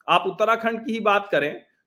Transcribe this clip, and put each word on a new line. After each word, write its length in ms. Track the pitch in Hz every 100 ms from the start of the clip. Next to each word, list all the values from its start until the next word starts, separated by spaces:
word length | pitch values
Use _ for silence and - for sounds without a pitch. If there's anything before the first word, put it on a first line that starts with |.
| -
आप 140 | 175 190
उत्तराखंड 580 | 175 214 233 226 226 233
की 80 |
ही 60 | 226
बात 300 | 208 202 202
करें 300 | 156 143 - - _